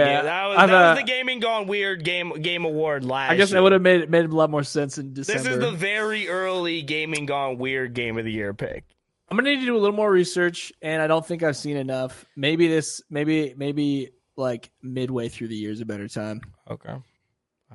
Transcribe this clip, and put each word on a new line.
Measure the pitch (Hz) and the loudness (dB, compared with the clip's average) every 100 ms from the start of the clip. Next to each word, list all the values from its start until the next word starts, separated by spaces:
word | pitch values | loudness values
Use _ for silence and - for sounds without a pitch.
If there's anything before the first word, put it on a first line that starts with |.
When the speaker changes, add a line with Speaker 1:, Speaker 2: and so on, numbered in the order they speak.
| 143 | 4
Speaker 1:
game, | 143 147 | 2 0
that | 180 196 | -4 0
was, | 190 | 6
Speaker 2:
I've, | 190 | 8
Speaker 1:
that | 185 170 | 10 8
was | 165 | 6
Speaker 2:
uh, | |
Speaker 1:
the | 233 | 2
Gaming | 254 254 247 | -2 -2 -2
Gone | 226 220 196 | -2 -2 -2
Weird | 202 196 185 156 | -2 -2 -2 -4
game, | 180 175 151 | -4 -6 -6
game | 165 175 | -4 -4
award | 170 151 156 143 | -2 -2 -2 -2
last | 127 131 135 | -4 -2 0
Speaker 2:
I | 175 | 2
guess | 196 | 4
Speaker 1:
year. | 185 | 6
Speaker 2:
that | |
would | 190 | 6
have | 190 | 8
made, | 185 180 156 | 6 4 4
made | 170 | 2
a | 160 | 2
lot | 160 156 | 2 2
more | 151 | 2
sense | 139 156 143 151 | -2 -4 -4 -6
in | 139 | -10
Speaker 1:
This | 135 139 | -8 -4
is | 220 | -2
Speaker 2:
December. | 254 127 240 | -2 0 -2
Speaker 1:
the | |
very | 175 190 208 214 214 185 | -2 -4 -2 -2 -4 -4
early | 185 190 185 170 165 | -2 -2 -2 -2 -4
Gaming | 143 151 156 151 143 | -4 -4 -4 -6 -4
Gone | 139 135 123 | -4 -4 -4
Weird | 131 135 127 | -4 -4 -4
Game | 120 117 113 | -4 -4 -4
of | |
the | 113 | -4
Year | 110 101 | -4 -6
pick. | 104 - - - _ _ _ _ | -6 -10 -10 -16 _ _ _ _
Speaker 2:
I'm | 208 | -2
gonna | 269 | 0
need | 285 | 0
to | 254 | 0
do | 233 | 2
a | |
little | 202 208 | 2 2
more | 214 | 4
research, | 185 175 180 175 170 - - | 4 4 0 -2 -2 -14 -12
and | 156 160 | -4 -2
I | 156 | 2
don't | 160 160 | 0 0
think | 170 | -2
I've | 160 139 | -2 -2
seen | 147 143 | -6 -6
enough. | 131 131 127 - _ - | -4 -4 -6 -10 _ -4
Maybe | 139 165 165 | 0 4 4
this, | 160 143 - - | 4 0 -10 -8
maybe, | 147 151 156 147 127 | -2 2 2 0 -4
maybe, | 143 147 147 139 123 _ _ - | -4 -2 0 -2 -4 _ _ -6
like, | 127 117 - _ | -4 -4 -10 _
midway | 131 131 127 127 113 | -10 -6 -4 -4 -4
through | - 113 | -8 -8
the | 107 | -6
year | 107 | -6
is | 107 | -8
a | 113 | -8
better | 104 101 | -8 -8
time. | - 107 107 - _ - | -8 -8 -10 -14 _ -16
Speaker 1:
Okay. | 113 110 | -14 -12
I'm | 127 - _ _ _ _ _ _ | -14 -16 _ _ _ _ _ _